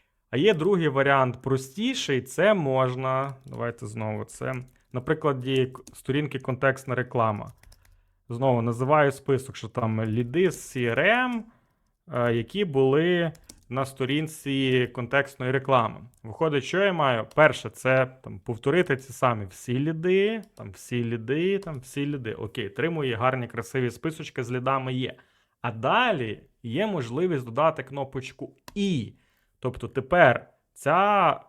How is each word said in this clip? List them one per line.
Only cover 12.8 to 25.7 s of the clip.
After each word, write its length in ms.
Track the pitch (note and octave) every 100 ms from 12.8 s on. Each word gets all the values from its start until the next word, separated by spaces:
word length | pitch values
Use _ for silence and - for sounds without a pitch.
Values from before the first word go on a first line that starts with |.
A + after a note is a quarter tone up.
| C3+ C#3+ E3+ F3 E3 - - - -
на 160 | B2+ C3
сторінці 1040 | - B2+ C#3+ D#3 D#3 C#3 C3+ C3+ B2+ B2
контекстної 580 | - A#2 C#3 C#3 - B2+
реклами. 440 | C3 C3 C3 A2 G#2+ A2 _
Виходить, 400 | A2 A2 D#3+ D3
що 200 | B2+ F3
я 100 | G3+
маю? 340 | F3 C#3 A#2 G#2+ -
Перше, 340 | D3+ - G#2+
це 360 | - C3 C3 C3 -
там 160 | - G#2
повторити 580 | - A2 C#3 E3+ F3+ C3
ці 160 | -
самі 320 | - C3 A2+ F#2+
всі 340 | - - B2+
ліди, 640 | D3 D#3+ F3+ F#3+ G3+ A3+ - -
там 160 | G#2+
всі 320 | G2 - B2
ліди, 560 | A#2 A#2 A2+ D3 F3+ G3
там 200 | F#3 C#3
всі 260 | - - C#3+
ліди. 280 | C#3+ A2+
Окей, 360 | - G#2+ - G2+
три 200 | - D#3+
мої 240 | E3 C3+
гарні, 340 | A2 B2+ C3 A#2
красиві 440 | A#2 A2 C3 B2
списочки 520 | A2+ D#3+ D#3 D3 -
з 80 | A#2+
лідами 420 | B2+ B2+ C3+ C3
є. 220 | B2+ B2 - _ _ _ _
А 100 | B2+